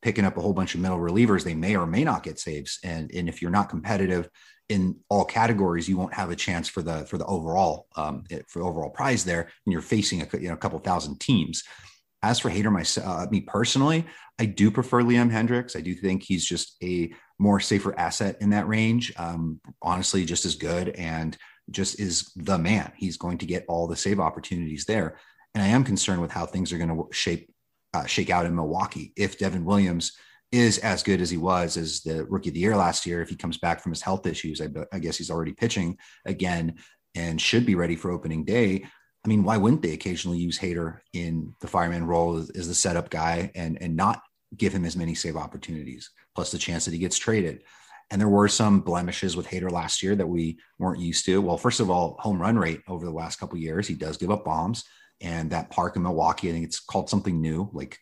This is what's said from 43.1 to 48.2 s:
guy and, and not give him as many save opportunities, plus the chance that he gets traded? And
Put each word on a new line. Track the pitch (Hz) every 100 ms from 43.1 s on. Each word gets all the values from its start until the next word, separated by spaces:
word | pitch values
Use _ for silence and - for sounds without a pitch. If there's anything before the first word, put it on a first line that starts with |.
guy | 80 82 85 87 90
and, | 82 78
and | 85 80
not | 101 117 - _ - 101
give | 98
him | 101
as | 85 90
many | 82 80
save | 87 78
opportunities, | 76 71 - 80 67 62 - _ _ -
plus | 87
the | 85
chance | - 87
that | -
he | 82
gets | 90 -
traded? | - 110 82 65 - - - - -
And | 101